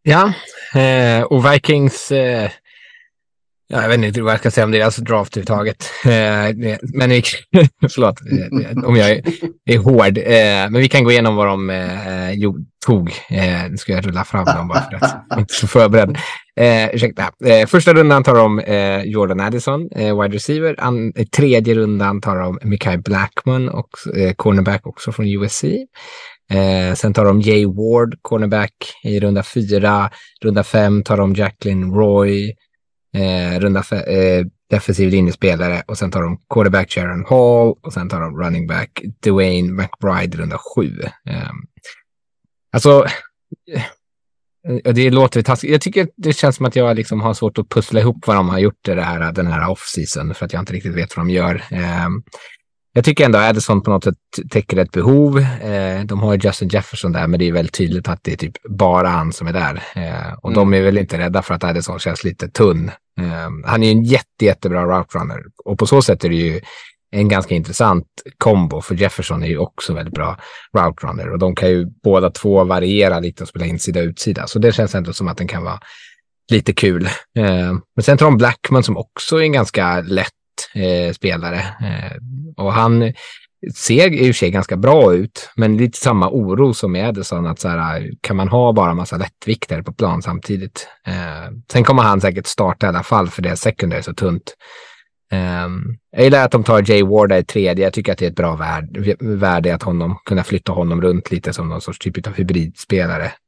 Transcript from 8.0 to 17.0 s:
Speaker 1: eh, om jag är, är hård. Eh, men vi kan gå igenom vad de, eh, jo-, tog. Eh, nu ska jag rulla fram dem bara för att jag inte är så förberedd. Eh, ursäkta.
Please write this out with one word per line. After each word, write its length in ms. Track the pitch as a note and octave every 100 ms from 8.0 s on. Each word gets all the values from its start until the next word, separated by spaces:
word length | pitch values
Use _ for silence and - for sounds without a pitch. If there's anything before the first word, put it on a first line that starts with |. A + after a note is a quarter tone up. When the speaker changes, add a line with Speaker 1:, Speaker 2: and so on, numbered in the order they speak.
| A2+ -
Speaker 1:
eh, 680 | - C3+ - C3+ G#2+ A#2+ B2
om 80 | A#2+
jag 160 | G#2
är, 120 | G#2+ E3 E3 E3+ - -
är 120 | A#2+
hård. 400 | G2+ B2 G2+ G2+
Eh, 540 | A2+ A#2 G#2+ G2+ G2
men 100 | A#2
vi 80 | C3
kan 140 | C#3
gå 80 | A#2+
igenom 240 | A#2+ A2+ G#2
vad 120 | G2+
de, 220 | G2 F#2+
eh, 600 | F#2 F#2 F#2+ G2 F#2 F#2
jo-, 340 | G2+ G#2 F2+ - _ -
tog. 240 | G#2+ E2+ - -
Eh, 400 | F#2+ F#2 F2 F2
nu 60 | G2+
ska 140 | -
jag 160 | F#2 G2
rulla 160 | F2+
fram 220 | - G#2 F2+
dem 220 | E2 F2
bara 140 | E2
för 140 | C3 G2
att 200 | - - -
jag 100 | A2
inte 120 | G#2
är 40 | -
så 120 | A2
förberedd. 500 | B2 A2 A2 G2+ C#3+ - - _ -
Eh, 400 | A#2+ A2+ A2
ursäkta. 280 | A#2+